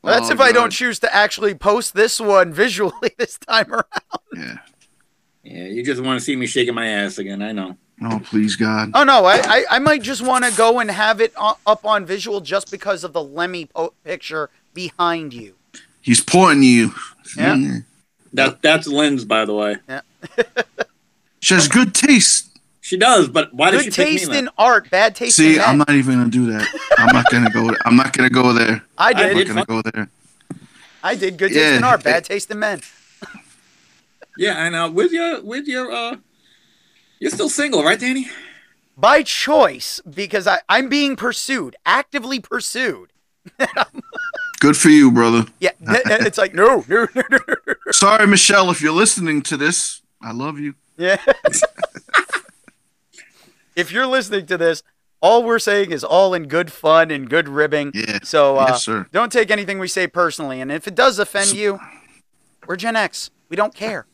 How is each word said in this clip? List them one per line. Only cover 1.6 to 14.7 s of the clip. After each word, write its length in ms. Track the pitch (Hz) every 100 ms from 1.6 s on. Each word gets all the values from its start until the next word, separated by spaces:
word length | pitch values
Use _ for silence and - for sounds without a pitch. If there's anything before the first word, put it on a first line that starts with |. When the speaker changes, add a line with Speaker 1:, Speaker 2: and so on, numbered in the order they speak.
| 196 214 - 185
Speaker 1:
this 220 | 226 -
one 340 | 214 196 180
visually 560 | 156 240 185 196 - 247
<laughs> 80 | _
this 200 | 240 -
time 340 | - 226 -
around. 100 | 226 - - _ 359 _
Speaker 2:
Yeah. 240 | 254 65 62 _ _ _ _ _ _ _ _
Speaker 3:
Yeah, 200 | - 85 90
you 180 | 110
just 180 | 123 127
wanna 200 | 131 127
see 140 | 120 131
me 80 | 117
shaking 280 | 139 123 117
my 120 | 113
ass 300 | 104 101 98
again, 240 | 98 98
I 100 | 104
know. 240 | 107 92 92 _ _
Speaker 2:
Oh, 180 | 113 110
please, 320 | - 110 107 98
God. 360 | 110 110 107
Speaker 1:
Oh, 100 | 240
no, 220 | 277 262 185
I, 120 | 214
I, 220 | 254 220 -
I 80 | 247
might 220 | 285 302
just 200 | 214 262
wanna 300 | 247 254 247
go 280 | 202 226 240
and 100 | 220
have 280 | 190 214 214
it 140 | 226 -
o-, 200 | 214 - -
up 180 | 214 208
on 200 | 214 175
visual 340 | 196 190 202
just 320 | 147 190 196
because 320 | 196 202 190
of 80 | 170
the 120 | 165
Lemmy 420 | 143 147 175 180 156
po-, 280 | - 165 _ 156
picture 440 | 180 - 156 143 _ _